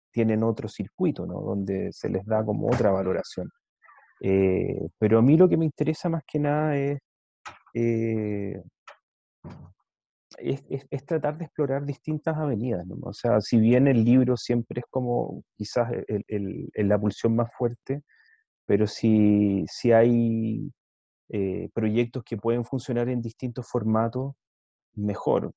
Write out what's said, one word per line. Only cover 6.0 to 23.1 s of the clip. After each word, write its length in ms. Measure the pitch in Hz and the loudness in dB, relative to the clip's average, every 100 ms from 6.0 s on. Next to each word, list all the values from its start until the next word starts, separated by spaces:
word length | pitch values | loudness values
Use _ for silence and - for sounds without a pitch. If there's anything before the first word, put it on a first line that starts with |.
| 175 | -4
más 160 | 165 - | -6 -4
que 140 | 151 | -2
nada 380 | 147 151 156 143 | 0 0 0 0
es, 220 | 139 143 _ _ _ _ - - _ 120 | -2 -4 _ _ _ _ -20 -20 _ -2
eh, 840 | 117 113 113 110 104 104 98 92 - _ - - _ _ _ _ - - - _ _ _ _ _ _ - | 0 0 0 -2 -2 -4 -6 -8 -14 _ -20 -20 _ _ _ _ -20 -18 -20 _ _ _ _ _ _ -10
es, 260 | 135 135 _ | -6 -6 _
es, 160 | 139 - | -10 -8
es 160 | 135 - | -10 -4
tratar 320 | 165 147 156 | -2 -2 -4
de 60 | 160 | -10
explorar 380 | - 139 135 | -4 -2 -2
distintas 540 | 143 135 - 156 - 156 | -4 -8 -6 -4 -4 -4
avenidas, 480 | 151 110 123 95 90 | -2 -2 -2 -4 -6
¿no? 120 | 92 | -10
O 120 | - | -10
sea, 280 | - 120 113 | -4 2 2
si 180 | - 117 | 4 4
bien 280 | 110 123 139 | 6 6 6
el 160 | 123 | 4
libro 340 | 113 127 127 123 | 6 6 4 0
siempre 440 | - 120 113 - | 0 -2 -2 -10
es 40 | - | -6
como 540 | 131 123 120 117 - - _ | -4 -2 -2 -4 -8 -16 _
quizás 360 | 104 123 117 101 - | -4 -2 -2 -4 -4
el, 160 | 104 - | -6 -4
el, 420 | 107 98 90 90 | -6 -4 -8 -8
el, 140 | - 101 | -2 2
la 120 | 104 | 2
pulsión 360 | 104 - 117 113 | 0 0 0 0
más 140 | 117 - | -2 -2
fuerte, 460 | 120 120 - 143 _ _ _ _ _ _ - | -4 -4 -8 -8 _ _ _ _ _ _ 0
pero 180 | 104 104 | 2 2
si, 800 | - 117 107 104 104 101 98 80 | 0 4 6 6 4 4 0 -4
si 240 | - 120 | -2 4
hay, 800 | 113 120 120 117 113 113 110 101 _ _ _ _ _ _ | 6 6 4 2 0 -2 -4 -8 _ _ _ _ _ _
eh, 400 | 104 95 92 90 | -4 -2 -4 -6
proyectos 500 | - 110 110 117 123 | -2 0 0 -2 -6
que 140 | - 110 | -8 -4
pueden 260 | 117 120 | -2 -2
funcionar 460 | 117 131 - 120 | -2 -6 -4 -4
en 100 | 120 | -2